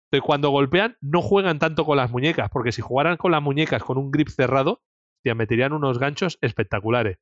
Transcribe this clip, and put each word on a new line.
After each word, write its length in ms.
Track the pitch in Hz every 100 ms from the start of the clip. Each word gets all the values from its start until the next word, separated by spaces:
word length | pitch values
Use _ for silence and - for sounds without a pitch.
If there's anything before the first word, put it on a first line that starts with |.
| _
Entonces, 140 | 139 -
cuando 240 | 143 147
golpean, 460 | 139 139 175 220 -
no 220 | 139 175
juegan 360 | - 196 190 156
tanto 280 | 160 160 151
con 100 | 143
las 140 | 123
muñecas, 400 | 123 143 160 107
porque 200 | 131 120
si 100 | 117
jugaran 340 | 107 127 156 170
con 160 | 190
las 100 | 160
muñecas 400 | 147 139 156 123
con 140 | - 131
un 140 | 139
grip 180 | 147 147
cerrado, 540 | - 127 135 139 233 _ _ _ _
hostia, 160 | 127
meterían 380 | 113 110 117 131
unos 260 | 151 143 120
ganchos 400 | 139 143 185 -
espectaculares. 760 | 135 - 104 107 107 120 107 90